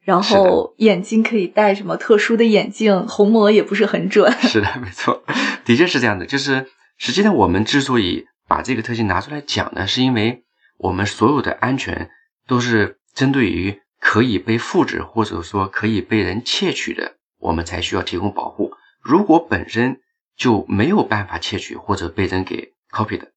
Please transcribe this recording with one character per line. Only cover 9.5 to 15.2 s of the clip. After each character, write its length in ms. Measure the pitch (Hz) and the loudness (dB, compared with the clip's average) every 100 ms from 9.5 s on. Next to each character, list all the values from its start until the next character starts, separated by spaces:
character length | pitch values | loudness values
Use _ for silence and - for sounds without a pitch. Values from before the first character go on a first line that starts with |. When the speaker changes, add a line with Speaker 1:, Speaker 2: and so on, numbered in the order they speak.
| - 90 | -6 -6
Speaker 2:
呢， 120 | - 95 | -6 -4
是 160 | - | 0
因 100 | 127 | 0
为 320 | 120 107 123 _ _ _ _ | 2 0 -4 _ _ _ _
我 160 | 95 | -4
们 140 | 90 104 | -2 -4
所 240 | - 113 | 0 2
有 100 | 147 | 2
的 120 | 101 | -2
安 260 | - 117 135 | -4 -2 -2
全 320 | - 90 87 _ _ _ _ | -4 -8 -8 _ _ _ _
都 140 | 123 | -2
是 400 | 120 113 98 - _ | 2 0 0 -4 _
针 180 | - 135 | -2 0
对 160 | 139 107 | 2 0
于 320 | 87 92 101 _ _ | 0 -4 -8 _ _
可 240 | - 104 | 0 2
以 160 | 127 95 | 2 0
被 200 | - 113 | -2 -4
复 260 | - 190 | 0 0
制 180 | 139 - | 0 -2
或 220 | - 110 | -6 -4